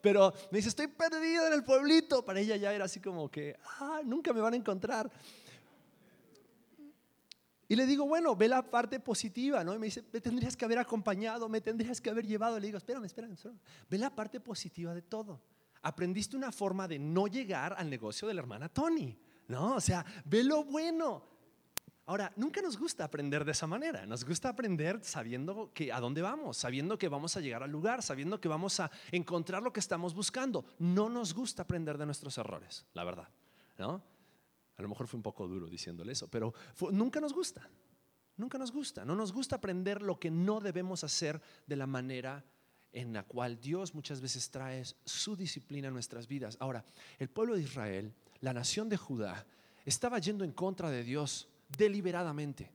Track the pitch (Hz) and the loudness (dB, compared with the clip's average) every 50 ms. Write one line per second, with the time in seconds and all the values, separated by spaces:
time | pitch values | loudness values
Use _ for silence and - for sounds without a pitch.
0 | - 208 202 202 196 190 - - - - - 208 196 233 - - 294 294 - - | 8 8 10 12 10 10 8 4 -8 0 0 2 2 2 0 0 -2 -2 0 2
1 | 330 330 320 320 320 320 330 339 320 320 311 294 233 - 269 262 277 285 320 330 | 2 2 2 2 2 4 4 6 6 6 6 4 6 6 6 6 8 10 8 8
2 | 320 320 285 254 240 - 190 190 208 214 214 208 202 202 208 208 196 190 - 196 | 8 8 4 2 4 2 0 2 2 2 2 2 2 2 2 2 0 -2 -2 -4
3 | 180 196 185 170 156 135 - 151 147 147 139 - - - - - 269 277 320 311 | -4 -4 -2 -2 -4 -2 -4 -4 -4 -4 -6 -10 -12 -14 -10 -8 -6 -4 -4 -2
4 | 302 247 233 339 320 339 240 226 214 226 233 247 214 - 196 190 180 214 277 220 | -2 0 0 0 2 2 2 4 4 4 2 2 0 0 -2 0 0 0 0 0
5 | 214 262 - - - - - - - - - - - - - _ _ _ _ _ | -2 -4 -6 -12 -20 -20 -20 -20 -20 -20 -20 -20 -20 -20 -20 _ _ _ _ _
6 | _ - - - _ - - - - _ _ _ _ _ _ - 294 285 - _ | _ -20 -20 -20 _ -20 -20 -20 -20 _ _ _ _ _ _ -20 -20 -20 -20 _
7 | _ _ _ _ _ _ - _ _ _ _ _ _ _ 208 226 262 262 285 277 | _ _ _ _ _ _ -20 _ _ _ _ _ _ _ 4 4 6 6 6 4
8 | 294 277 311 330 339 320 240 180 214 226 254 254 247 254 - 240 240 240 - 233 | 4 4 4 4 6 4 6 6 6 6 6 4 2 2 2 2 2 2 -2 -6
9 | - - 220 - - 220 180 240 247 277 285 226 170 165 196 226 220 220 - - | -2 -2 -2 0 -2 -4 -4 0 0 2 2 2 2 0 -2 -2 -2 -4 -4 -6
10 | 226 - - 226 - 247 226 247 247 254 254 - 240 226 233 240 240 - 226 220 | -10 -6 -6 -4 -2 0 0 0 0 -2 -2 -2 0 2 2 2 2 2 0 0
11 | 190 220 196 185 214 226 220 240 226 220 220 220 - 214 226 233 226 240 254 - | 2 2 0 2 0 -2 -2 -2 -2 0 -2 0 0 0 0 0 0 -2 -2 -4
12 | - 226 214 233 220 208 214 208 220 233 233 220 196 214 208 196 - - 240 269 | -2 -2 -2 -2 0 0 0 2 2 2 0 0 -2 -4 -6 -6 -6 -6 -6 -6
13 | 220 180 - - 226 233 190 165 - 214 247 196 _ - - - - _ 185 196 | -6 -8 -8 -10 -12 -12 -12 -14 -14 -16 -16 -16 _ -20 -20 -20 -6 _ 0 0
14 | 220 - - - 214 208 - 247 - - 208 - - 170 - - 170 170 170 175 | 0 0 0 -2 -6 -4 -6 -10 -8 -6 -8 -6 -6 -8 -8 -6 -6 -4 -4 -6
15 | 170 _ - 220 220 208 170 127 _ _ _ _ _ _ _ - - 160 156 - | -6 _ -6 -6 -6 -6 -10 -14 _ _ _ _ _ _ _ -6 -6 -4 -2 0
16 | 180 180 185 202 208 - - 269 269 254 - - 202 196 185 190 190 180 160 139 | 0 0 0 0 -2 -4 -4 -4 -4 -4 -4 -2 0 0 0 0 -2 -2 -4 -2
17 | 143 151 160 180 196 208 185 262 262 196 190 139 131 165 190 - 180 156 139 120 | -2 2 4 4 4 4 2 -2 -2 -2 -2 0 0 -2 -2 -2 -2 -2 -2 -2
18 | 110 107 104 - - 214 214 175 135 123 104 107 139 165 - - 285 330 330 320 | -4 -4 -4 -2 -2 -2 -2 -2 -4 -4 -6 -8 -8 -4 0 2 4 4 4 2
19 | 202 127 107 - - _ _ _ _ _ 120 127 160 214 269 240 - - 185 175 | 2 -2 -6 -10 -16 _ _ _ _ _ -2 0 2 2 2 2 4 2 2 2
20 | 160 - - - 143 143 156 220 240 269 302 302 302 285 277 311 320 339 330 330 | 0 -6 -10 -14 -2 4 6 6 8 8 6 4 2 2 0 0 0 2 2 2
21 | 330 285 208 147 - - - _ _ _ _ _ _ _ _ - _ - _ _ | 0 0 -2 -4 -8 -16 -20 _ _ _ _ _ _ _ _ -10 _ -10 _ _
22 | _ - 175 208 202 175 - 202 226 311 - 403 392 359 240 196 277 339 - - | _ -2 0 0 0 -2 -2 -2 -2 -2 0 0 -2 -2 -2 -2 -4 -4 -2 -4
23 | 180 147 - 151 143 143 143 151 151 147 151 - - 156 170 226 294 330 311 - | -6 -4 -4 -2 -2 0 2 2 2 2 0 0 0 0 -2 -2 -2 -2 -4 -4
24 | 95 101 113 117 120 127 170 165 - 262 247 - 247 214 185 156 151 165 196 226 | -6 -6 -6 -6 -2 -2 -4 -2 -2 -4 -2 0 0 0 2 2 2 0 0 -2
25 | 214 - - 156 117 113 120 127 135 170 196 214 220 - _ - 165 131 117 123 | -4 -8 -6 -6 -4 -4 -4 -4 -4 -4 -4 -6 -8 -10 _ -4 -4 -2 -2 -2
26 | 120 120 139 156 170 196 247 311 311 202 113 - - 123 123 135 143 175 220 208 | 0 0 0 0 0 -2 -2 -4 -6 -6 -6 -4 -2 -2 -2 0 0 0 0 0
27 | - 175 143 143 147 165 - 196 160 135 117 117 131 139 151 151 160 220 240 254 | 0 0 0 -2 -2 -2 -4 -2 -2 -4 -4 -4 -4 -4 -4 0 0 0 0 0
28 | - - 147 131 139 170 208 208 - 170 156 156 180 196 - - 185 143 - - | -2 -4 -4 -2 -2 -2 -2 0 0 0 0 0 0 0 0 0 -2 -2 -4 -10
29 | - - - 180 165 - 175 175 165 - 180 190 226 247 - 214 190 - 190 170 | -12 -2 -2 -2 0 2 0 -2 0 0 -4 -2 -2 -2 -2 -2 -2 0 0 -2
30 | 175 180 160 185 208 - - 254 262 269 226 160 - - - _ 165 175 180 196 | 0 -2 -2 -2 -2 -2 0 0 -2 0 0 -2 -4 -6 -6 _ 2 4 6 6
31 | 214 226 240 240 233 175 160 208 254 226 - - 180 - 180 170 165 151 147 143 | 4 4 2 -2 -2 -2 -2 -2 -4 -4 -4 -6 -4 -4 -2 -2 -2 -2 -4 -4
32 | 151 147 143 - - 143 127 - 110 104 - - 101 - - - - _ _ 87 | -2 -4 -4 -6 -6 -8 -6 -6 -6 -6 -6 -8 -10 -12 -14 -16 -16 _ _ -6
33 | 87 87 90 87 87 - _ _ _ _ _ _ - _ _ - 92 110 160 190 | -4 -4 -4 -6 -10 -18 _ _ _ _ _ _ -20 _ _ -6 -6 -4 -4 -6
34 | - _ _ _ _ _ _ _ _ _ _ _ _ _ _ - 92 104 104 - | -10 _ _ _ _ _ _ _ _ _ _ _ _ _ _ -10 -8 -8 -6 -6
35 | 123 117 - 120 104 107 98 - 101 90 90 95 87 82 87 85 - - 85 85 | -8 -6 -6 -6 -8 -8 -6 -6 -6 -6 -4 -6 -6 -8 -10 -10 -10 -10 -8 -10
36 | 85 104 135 - - - - 117 110 113 113 - - - - - 175 156 196 196 | -8 -8 -8 -8 -8 -4 -4 -2 -2 -2 -4 -6 -16 -20 -8 -6 -2 0 2 2
37 | 220 262 - 302 302 294 285 339 359 - - - - - - _ _ _ _ _ | 2 2 2 0 -2 -2 -2 -2 -4 -4 -6 -12 -20 -20 -20 _ _ _ _ _
38 | _ _ _ _ _ _ _ - 214 254 - 262 262 247 226 294 285 - - - | _ _ _ _ _ _ _ -8 -8 -6 -4 -6 -6 -4 -4 -6 -6 -6 -8 -8
39 | 95 120 165 202 220 196 180 247 269 - - 254 - 202 180 180 185 196 202 208 | -4 -2 -2 0 -2 -2 -2 -4 -4 -4 -4 -4 -2 -2 -2 0 0 0 -2 -2
40 | 208 196 180 - - 165 160 165 175 196 214 220 202 202 170 175 180 185 185 170 | -2 -2 -2 -2 -2 0 2 2 2 2 2 0 0 -2 -2 -2 -2 -2 -4 -4
41 | - 147 - - 170 147 156 160 - - - - _ - 143 143 135 135 135 127 | -4 -2 -2 0 0 0 -2 -4 -8 -14 -20 -20 _ -6 -4 -2 -2 -2 -2 -2
42 | 127 131 135 127 123 131 135 143 139 _ _ _ _ _ _ _ _ _ - 120 | -2 -4 -6 -4 -6 -6 -8 -8 -12 _ _ _ _ _ _ _ _ _ -10 -8
43 | 127 120 113 107 98 - - 120 123 123 120 113 113 135 160 180 196 180 - 151 | -6 -4 -6 -6 -6 -6 -4 -2 -2 -2 -2 -6 -4 -4 -2 -2 -2 -4 -8 -8
44 | 139 - 151 131 127 131 123 127 120 - - 135 131 131 127 131 123 - - _ | -8 -8 -8 -6 -4 -4 -4 -4 -4 -6 -6 -8 -6 -6 -6 -8 -8 -10 -12 _
45 | _ - - - - - 214 175 190 165 - 156 - _ 139 143 139 135 131 123 | _ -8 -4 -4 -2 -4 -4 -4 -4 -6 -6 -8 -10 _ -6 -4 -4 -4 -4 -6
46 | 120 - - 117 117 113 139 143 127 107 107 - 131 135 127 113 110 - - - | -6 -8 -8 -12 -8 -6 -6 -4 -4 -6 -6 -4 -4 -4 -4 -4 -8 -10 -20 -20
47 | - - - - 139 131 - - 220 240 233 190 156 135 127 139 110 107 95 95 | -20 -20 -8 -8 -8 -6 0 0 0 2 2 0 0 -2 -4 -4 -4 -2 -2 -2
48 | 104 107 107 _ _ - - - - 131 127 120 120 - - 208 214 226 208 180 | -4 -6 -10 _ _ -20 -16 -6 -4 -2 -2 0 -2 0 0 0 0 0 -2 -2
49 | - - 135 117 107 98 90 104 - - _ _ - - _ - - - - - | -2 -4 -4 -2 -2 -4 -4 -8 -12 -16 _ _ -20 -20 _ -12 -4 -2 -2 0
50 | - 240 247 226 156 180 214 202 196 165 - - 180 190 190 180 175 160 139 123 | 0 0 0 0 0 0 -2 0 -2 -4 -2 -2 -2 -2 -2 -2 -2 -2 -2 -2
51 | 120 117 127 147 147 131 - - - - _ _ _ _ 139 139 214 208 202 202 | -2 -2 -2 -2 -2 -2 -4 -6 -8 -12 _ _ _ _ 4 6 8 8 8 4
52 | 190 180 175 175 180 165 147 147 151 143 135 - - - - | 0 2 2 2 0 0 0 -2 -2 -2 -4 -6 -10 -14 -14